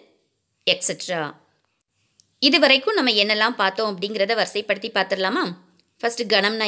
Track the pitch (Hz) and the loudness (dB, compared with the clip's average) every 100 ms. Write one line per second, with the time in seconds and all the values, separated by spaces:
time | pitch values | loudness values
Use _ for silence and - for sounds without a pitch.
0 | _ _ _ _ _ _ - 180 - 180 | _ _ _ _ _ _ -2 0 -2 -6
1 | - 175 147 156 _ _ _ _ _ _ | -6 -6 -6 -10 _ _ _ _ _ _
2 | _ _ _ _ 277 330 277 262 269 415 | _ _ _ _ 2 4 6 4 2 0
3 | 254 208 202 214 220 240 196 190 220 185 | 2 2 2 2 0 2 0 0 -2 -4
4 | 202 214 196 226 196 208 208 196 226 214 | -4 -2 0 0 -2 -2 -4 -4 -4 -4
5 | 190 190 190 277 233 175 _ _ _ _ | -2 -2 -2 -2 -4 -8 _ _ _ _
6 | 233 233 220 208 202 220 | -4 -4 0 2 2 0